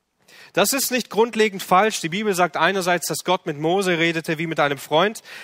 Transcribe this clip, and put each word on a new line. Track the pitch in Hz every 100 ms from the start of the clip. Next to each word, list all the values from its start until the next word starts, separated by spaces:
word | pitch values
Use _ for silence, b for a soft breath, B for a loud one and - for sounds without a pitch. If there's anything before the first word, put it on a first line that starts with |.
| _ _ B B B
Das | 165 202
ist | 269 -
nicht | 247 -
grundlegend | 190 233 220 214 190
falsch. | - 185 214 -
Die | -
Bibel | 185 214
sagt | 180 175 -
einerseits, | 165 196 180 175 -
dass | 156 -
Gott | 185 175
mit | 143
Mose | 160 190 185 165
redete | 165 165 165 151
wie | 165
mit | 156
einem | 143 139
Freund, | - 151 202 226 - B